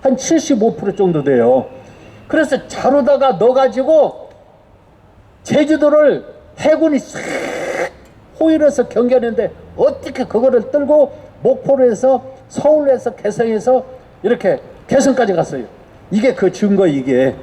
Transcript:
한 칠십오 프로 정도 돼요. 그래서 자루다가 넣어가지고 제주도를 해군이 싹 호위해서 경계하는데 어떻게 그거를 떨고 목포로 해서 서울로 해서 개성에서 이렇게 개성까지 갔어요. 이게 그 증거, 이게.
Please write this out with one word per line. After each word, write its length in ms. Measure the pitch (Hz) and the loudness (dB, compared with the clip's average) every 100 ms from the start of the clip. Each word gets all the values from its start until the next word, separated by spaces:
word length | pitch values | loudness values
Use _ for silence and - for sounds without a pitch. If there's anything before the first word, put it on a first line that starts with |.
한 160 | 269 254 | -2 -2
칠십오 600 | - 330 - 262 220 - | -2 -2 0 0 0 -2
프로 180 | 202 | -8
정도 300 | - 185 160 | -2 0 0
돼요. 420 | 143 127 117 131 - - - - - - - | 0 2 4 2 -2 -14 -20 -20 -20 -20 -4
그래서 400 | 302 311 262 - | -2 0 -2 -6
자루다가 640 | - 240 277 262 277 269 | -4 0 2 2 2 2
넣어가지고 960 | 185 220 254 262 226 262 320 247 - - - - _ _ _ _ _ _ _ _ _ | 2 2 2 0 0 0 2 2 -2 -20 -20 -20 _ _ _ _ _ _ _ _ _
제주도를 800 | - 240 302 302 294 302 302 165 - - - - | -2 0 2 2 4 4 4 2 -4 -20 -20 -4
해군이 440 | 285 311 320 277 | 0 2 2 0
싹 200 | - - - - - - - - - - - - _ - | -4 -14 -10 -8 -8 -8 -8 -6 -8 -10 -20 -20 _ -2
호위해서 480 | 320 311 294 - 247 | 0 4 2 0 -2
경계하는데 640 | - 240 254 233 220 196 - - - | 0 0 0 0 -4 -4 -6 -20 -2
어떻게 460 | 247 277 - 254 | -2 -2 -12 -8
그거를 480 | 247 220 262 254 - | -4 0 2 2 0
떨고 440 | 294 285 302 277 - - - | -4 2 2 2 -2 -20 -4
목포로 420 | 220 269 - 277 | -2 -2 0 2
해서 380 | 254 214 262 262 - - - | 2 2 0 0 -4 -20 -14
서울로 440 | - 277 302 285 | -2 2 2 2
해서 240 | 254 240 208 | 0 -2 -6
개성에서 680 | 202 208 226 220 240 254 - - - - | -8 -4 -2 -2 0 0 0 -18 -20 -8
이렇게 380 | 196 247 - 151 - - - | -2 0 0 -4 -6 -20 -2
개성까지 460 | 262 269 254 220 | 0 2 0 0
갔어요. 320 | 175 156 139 110 - - - - | 0 -4 -6 -12 -18 -20 -20 -6
이게 200 | 202 254 | -2 0
그 200 | - 185 | 0 -2
증거, 340 | - 208 196 190 | 0 0 2 2
이게. 480 | 139 127 123 131 - | 0 0 0 0 -2